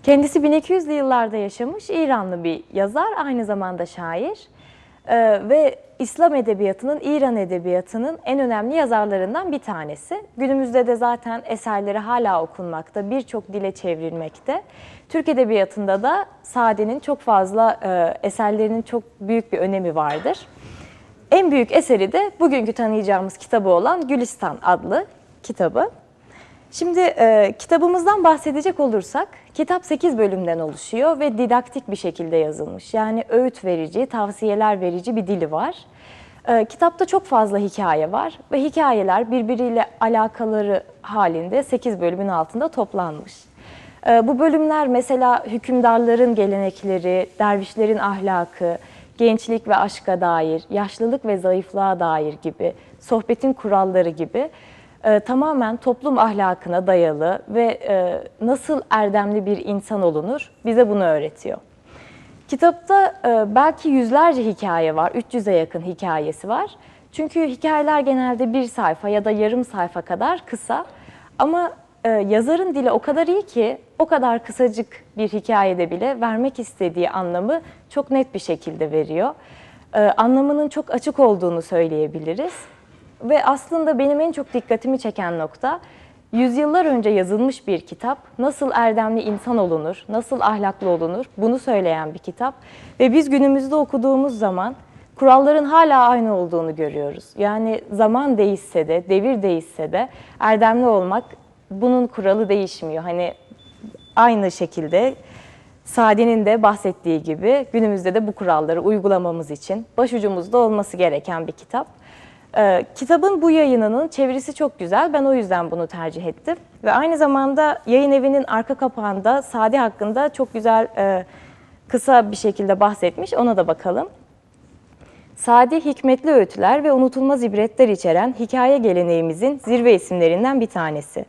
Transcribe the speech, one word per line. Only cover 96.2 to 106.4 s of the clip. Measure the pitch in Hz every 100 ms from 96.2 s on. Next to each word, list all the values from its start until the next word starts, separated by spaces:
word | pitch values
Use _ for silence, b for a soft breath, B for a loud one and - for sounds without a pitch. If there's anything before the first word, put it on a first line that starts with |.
| 226 196
olduğunu | 175 170 165 156
görüyoruz. | 151 147 143 - - -
Yani | 208 214 226 220 -
zaman | 202 214 240 285 220
değişse | 208 196 - 170 156
de, | 165 180
devir | 196 226 240
değişse | 196 170 160 - 156
de | 175 262 B B B
erdemli | 214 220 226 233 247
olmak, | 208 180 208 - - _ _ _
bunun | 196 247 254 240
kuralı | - 190 202 208
değişmiyor. | 202 190 - 160 160
Hani | 175 175 175 - _ - - - - - - -
aynı | 233 220 196
şekilde | - 170 - 151 175 254 - B B B B B B
Sadi'nin | - - 220 214 233 226